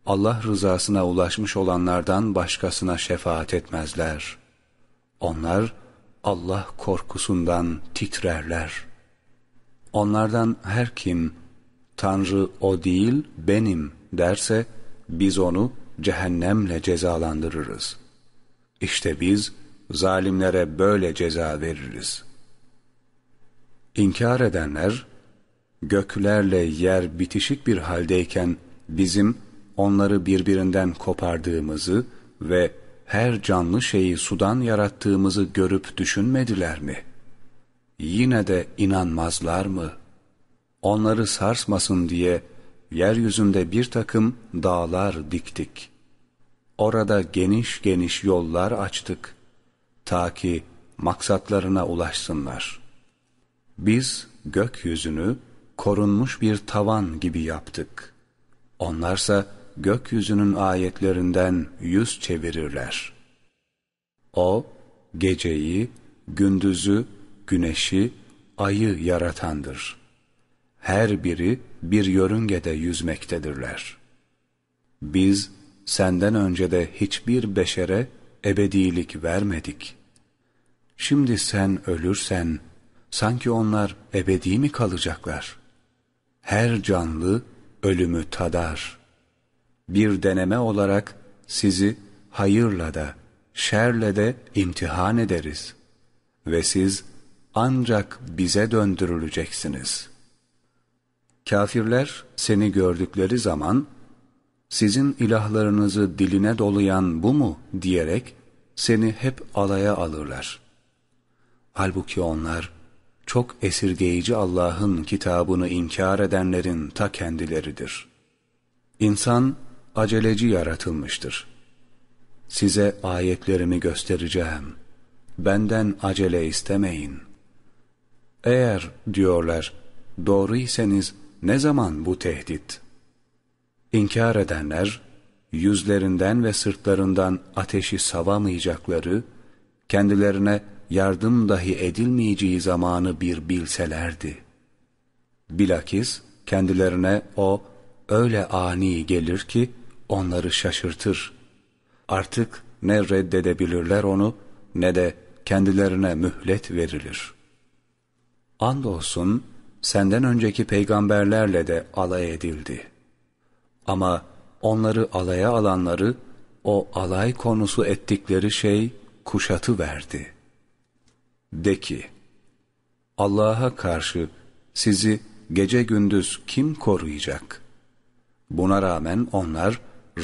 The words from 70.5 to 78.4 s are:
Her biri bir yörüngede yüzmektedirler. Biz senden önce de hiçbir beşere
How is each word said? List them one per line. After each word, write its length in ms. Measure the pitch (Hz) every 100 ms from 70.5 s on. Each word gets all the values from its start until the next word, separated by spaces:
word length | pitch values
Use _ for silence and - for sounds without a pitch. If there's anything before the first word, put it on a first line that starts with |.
| _ _ _
Her 460 | - 95 110 101
biri 360 | 87 85 87 127 - -
bir 220 | 82 104
yörüngede 640 | 95 95 92 107 110 92 85
yüzmektedirler. 1300 | 78 85 80 82 78 - 85 76 67 60 - - - _ _ _ _ _ _ _ _ _ _
Biz 480 | 76 87 95 98 - - - _ -
senden 480 | - 92 90 101
önce 360 | 110 95 87 90
de 200 | 87 80
hiçbir 600 | - 104 - - 123 110 98
beşere 520 | 92 - 87 95 131 - - _